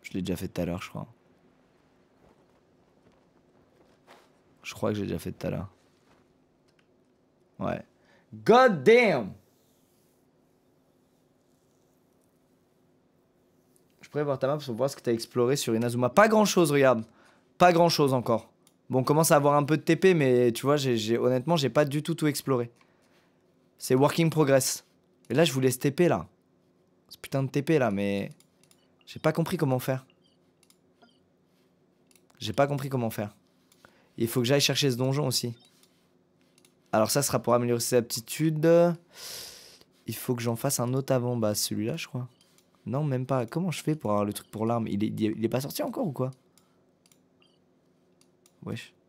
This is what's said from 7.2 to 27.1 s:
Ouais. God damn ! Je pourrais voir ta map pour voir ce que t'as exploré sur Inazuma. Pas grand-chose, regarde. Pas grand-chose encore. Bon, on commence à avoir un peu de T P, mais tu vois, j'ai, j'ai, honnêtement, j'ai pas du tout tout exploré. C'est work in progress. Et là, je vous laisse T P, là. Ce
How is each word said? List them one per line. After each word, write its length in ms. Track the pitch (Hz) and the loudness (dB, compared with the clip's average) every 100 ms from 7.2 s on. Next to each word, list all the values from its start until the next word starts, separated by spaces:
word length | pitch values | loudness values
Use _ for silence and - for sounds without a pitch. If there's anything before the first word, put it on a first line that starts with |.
| _ _ _ _ | _ _ _ _
Ouais. 220 | 95 87 - _ _ _ _ | -8 -8 -10 _ _ _ _
God 500 | 110 110 226 262 175 | -12 4 6 6 4
damn ! 480 | 135 233 233 151 98 - _ _ _ _ _ _ _ _ _ _ _ _ _ _ _ _ _ _ _ _ _ _ _ _ _ _ _ _ _ _ _ _ _ _ _ _ _ _ _ _ _ _ _ _ _ _ | 4 6 6 0 -4 -12 _ _ _ _ _ _ _ _ _ _ _ _ _ _ _ _ _ _ _ _ _ _ _ _ _ _ _ _ _ _ _ _ _ _ _ _ _ _ _ _ _ _ _ _ _ _
Je 80 | - | -12
pourrais 160 | 143 147 | -6 -4
voir 120 | 131 | -2
ta 100 | 131 | -2
map 100 | 151 | -2
pour 180 | 139 110 | -6 -4
voir 140 | 135 | -4
ce 80 | - | -4
que 40 | |
t'as 120 | - | -4
exploré 420 | 117 117 - 123 143 | -2 -2 0 2 2
sur 180 | - | 0
Inazuma. 360 | 113 120 120 123 | 0 0 0 0
Pas 180 | 123 220 | 4 4
grand-chose, 460 | 214 208 - 165 | 4 2 2 2
regarde. 320 | 143 131 117 110 _ _ _ _ _ | 4 4 4 -2 _ _ _ _ _
Pas 140 | 180 | 6
grand-chose 420 | 170 170 - 143 | 6 4 4 2
encore. 380 | 131 113 113 - _ _ _ _ | 2 0 -2 -2 _ _ _ _
Bon, 100 | 127 | -2
on 40 | 123 | 2
commence 260 | 151 160 | 2 6
à 60 | 156 | 4
avoir 180 | 143 143 | 6 2
un 80 | |
peu 140 | 139 151 | 2 -2
de 60 | |
T 120 | - 165 | 0 4
P, 180 | 190 | 4
mais 380 | 175 135 123 123 | 4 4 4 4
tu 120 | 117 | 2
vois, 120 | 131 147 | 0 0
j'ai, 220 | 135 120 | 2 -2
j'ai, 200 | 107 117 | 0 0
honnêtement, 380 | 123 127 123 170 | 2 0 0 0
j'ai 140 | 139 | 0
pas 160 | 117 147 | 0 0
du 180 | 143 | -2
tout 120 | 147 160 | -6 -2
tout 120 | 156 | -2
exploré. 420 | 139 - 131 120 _ _ _ _ _ _ _ _ _ _ _ | -2 -2 -2 -2 _ _ _ _ _ _ _ _ _ _ _
C'est 180 | - 131 | 0 2
work 240 | 143 - | 2 2
in 80 | 165 | 0
progress. 580 | 156 147 135 127 - _ _ _ _ _ | 2 4 4 2 -6 _ _ _ _ _
Et 40 | |
là, 120 | 120 170 | 0 2
je 80 | |
vous 80 | 135 | 2
laisse 180 | 131 127 | 0 0
T 120 | 147 | -4
P, 180 | 135 175 | 0 0
là. 180 | 117 80 _ _ _ _ _ _ _ | 0 -4 _ _ _ _ _ _ _
Ce 100 | _ | _